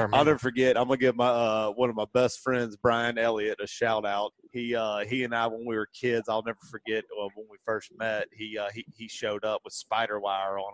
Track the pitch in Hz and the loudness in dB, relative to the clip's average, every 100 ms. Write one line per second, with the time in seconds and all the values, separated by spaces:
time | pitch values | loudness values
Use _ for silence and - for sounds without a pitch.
0 | 107 123 147 143 131 120 131 117 123 135 | 4 4 6 4 2 2 4 4 4 4
1 | 127 117 123 120 117 110 107 107 123 110 | 4 4 4 4 4 2 0 2 0 0
2 | 107 123 123 - - 127 120 101 123 117 | 0 2 2 0 -2 0 -2 0 2 4
3 | 117 117 117 113 107 104 101 - 117 110 | 2 2 2 2 0 -2 -6 -2 0 2
4 | 104 101 104 _ - 123 120 117 110 104 | 0 0 -2 _ -14 -8 -4 -2 -2 -2
5 | 104 127 123 117 117 113 120 110 107 - | -2 -2 -2 0 0 -2 -4 -4 -4 -4
6 | 123 117 110 110 113 113 - 113 - 110 | -2 0 0 -2 -2 -8 -12 -14 -6 -6
7 | - 101 101 104 110 101 - 110 - - | -6 -8 -8 -10 -18 -12 -4 -4 -4 -8
8 | 113 107 - 107 107 107 101 107 113 - | -4 -4 -6 -8 -10 -6 -6 -8 -14 -16
9 | 113 - 110 104 107 107 - - - 110 | -16 -6 -4 -2 -2 -4 -6 -14 -4 -2
10 | 113 104 101 98 98 98 98 | 0 -2 -2 -2 -2 -4 -6